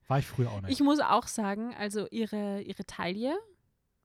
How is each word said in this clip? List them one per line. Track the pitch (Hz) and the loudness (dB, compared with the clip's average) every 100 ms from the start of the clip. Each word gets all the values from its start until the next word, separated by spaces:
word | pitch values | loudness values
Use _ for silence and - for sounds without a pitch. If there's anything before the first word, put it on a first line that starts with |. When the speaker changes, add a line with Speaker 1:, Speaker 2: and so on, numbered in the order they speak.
| - | 0
Speaker 1:
War | 135 | 0
ich | 131 | 2
früher | - 120 | 0 -2
auch | 104 | -2
nicht. | 95 | -2
Speaker 2:
Ich | 269 | 4
muss | 285 247 | 6 6
auch | - 214 240 | 6 4 2
sagen, | - 202 202 233 240 | -2 -2 -2 -4 -6
also | 208 208 - | -4 -4 -4
ihre, | 220 214 208 202 202 | -2 -2 -2 -2 -4
ihre | 196 196 196 | -6 -8 -10
Taille | - 175 190 240 349 440 370 _ _ _ _ | -4 -4 -2 -2 -2 -6 _ _ _ _ _